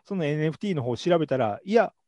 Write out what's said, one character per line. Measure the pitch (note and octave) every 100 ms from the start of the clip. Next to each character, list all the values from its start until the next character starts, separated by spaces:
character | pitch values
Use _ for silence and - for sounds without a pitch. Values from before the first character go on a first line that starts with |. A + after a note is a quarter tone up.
そ | _ G3
の | D3+
エ | D3+
ヌ | D#3
エ |
フ | D3
テ | G#3+
ィ |
ー | E3
の |
方 | B2
を | A#2
調 | F3 E3+
べ | D3+
た | C3
ら、 | A2+ G2+
「い | -
や、 | A3+ F#3+ -